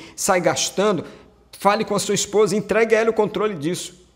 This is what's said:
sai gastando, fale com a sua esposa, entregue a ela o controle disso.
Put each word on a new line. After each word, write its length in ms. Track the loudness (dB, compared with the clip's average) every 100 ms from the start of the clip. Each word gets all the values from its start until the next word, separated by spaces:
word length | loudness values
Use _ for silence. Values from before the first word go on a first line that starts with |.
| -8 -4
sai 260 | 0 2
gastando, 640 | 2 0 -2 0 0 0 -4 -14 -20 _ _
fale 340 | -2 0 0 0
com 80 |
a 60 | -2
sua 160 | 0 -2
esposa, 400 | 0 2 2 2
entregue 400 | 0 0 4 2
a 40 |
ela 120 | 2
o 20 |
controle 400 | 2 0 0 -2
disso. 500 | -2 -4 -6 -8 -16 -20